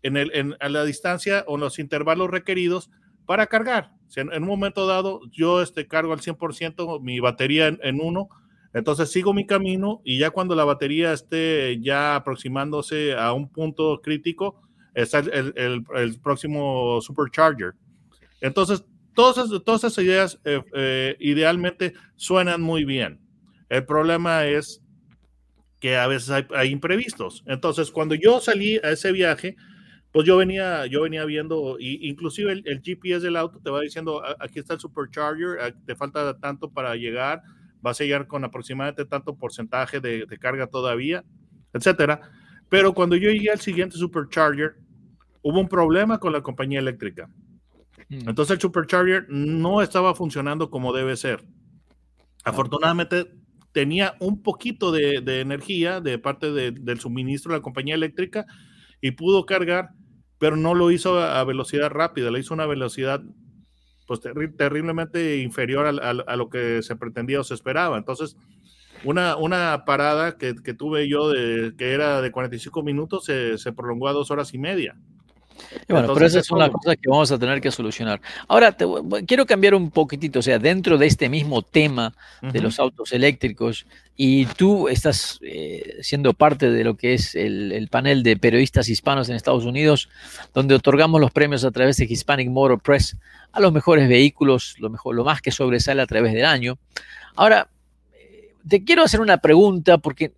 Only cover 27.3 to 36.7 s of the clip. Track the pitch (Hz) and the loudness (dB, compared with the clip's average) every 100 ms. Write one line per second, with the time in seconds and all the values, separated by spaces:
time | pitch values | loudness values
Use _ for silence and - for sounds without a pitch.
27.3 | - - 135 170 156 156 - 156 156 196 | -12 -10 -4 -4 -4 -4 -4 -4 4 6
28.3 | 247 247 202 202 220 151 156 196 190 175 | 4 2 0 0 0 0 -2 -2 0 0
29.3 | 147 180 - - - - - _ 156 156 | 0 -6 -14 -20 -20 -20 -20 _ 2 6
30.3 | 185 185 190 185 165 131 139 160 156 156 | 4 4 -2 -4 -4 -4 -2 -2 -4 -6
31.3 | 151 156 160 135 127 127 143 156 143 170 | -6 -4 -4 -4 -8 -10 -10 -10 -8 -10
32.3 | 143 208 190 151 139 147 180 185 175 175 | -4 -4 -4 -8 -10 -8 -10 -4 -4 -2
33.3 | 170 160 - - 139 147 160 160 151 135 | -4 -6 -8 -6 -6 -6 -8 -8 -8 -8
34.3 | 143 143 151 - 165 160 147 135 - 151 | -10 -12 -14 -10 -10 -10 -10 -10 -6 -6
35.3 | 156 175 175 120 120 123 120 139 147 143 | -4 -6 -6 -8 -10 -14 -10 -8 -4 -6
36.3 | 131 143 143 113 | -6 -10 -10 -12